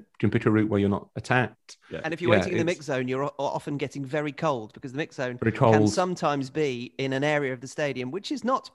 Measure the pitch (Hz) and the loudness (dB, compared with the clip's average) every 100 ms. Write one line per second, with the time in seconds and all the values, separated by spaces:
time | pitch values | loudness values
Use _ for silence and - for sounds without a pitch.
0 | - - 107 113 117 107 107 101 98 101 | -6 -2 2 2 2 2 2 2 2 0
1 | - - - 127 113 - - - - - | -4 -10 0 0 0 -6 -20 -20 -12 -8
2 | 156 165 175 104 90 98 160 185 147 131 | -6 -2 4 4 4 0 0 -2 -4 -2
3 | 127 131 143 - 139 - - 143 139 143 | -2 -2 -2 -2 -4 -4 -6 -4 -6 -6
4 | 135 151 151 - 165 127 107 - 135 131 | -4 -4 -4 -2 -2 -2 -6 -12 -10 -8
5 | 160 - 127 123 113 - 123 110 104 104 | -8 -6 -6 0 0 4 6 8 6 4
6 | 185 175 160 143 131 143 147 120 123 - | 0 0 0 0 -2 -2 -2 -2 -6 -4
7 | 135 131 147 147 139 127 131 - 147 127 | -2 0 2 2 0 -4 -8 -4 -4 -2
8 | 127 170 - 285 226 262 - | -6 -6 -6 -4 -2 -2 -4